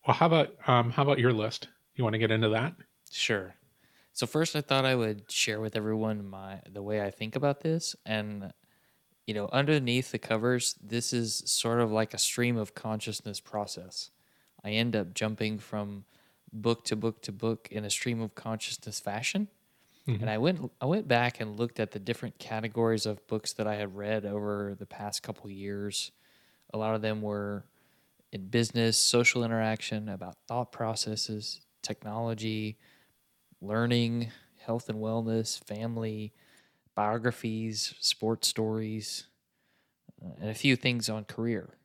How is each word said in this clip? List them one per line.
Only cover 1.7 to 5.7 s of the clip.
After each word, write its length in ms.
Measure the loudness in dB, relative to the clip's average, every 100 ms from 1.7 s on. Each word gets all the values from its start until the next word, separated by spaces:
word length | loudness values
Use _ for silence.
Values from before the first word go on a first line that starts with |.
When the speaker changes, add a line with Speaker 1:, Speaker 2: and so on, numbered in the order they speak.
| _ _
Speaker 1:
You 100 | -2
wanna 140 | 0 2
get 120 | 4
into 180 | 4 4
that? 240 | 4 0 -4 -20 _ -12
Speaker 2:
Sure. 440 | -4 0 0 -2 -14 _ _ _ _ _
So 140 | -6 0
first, 300 | 2 2 0
I 60 |
thought 220 | 2 2
I 100 | 4
would 360 | 2 2 -2 -4
share 300 | 0 0 0
with 160 | -2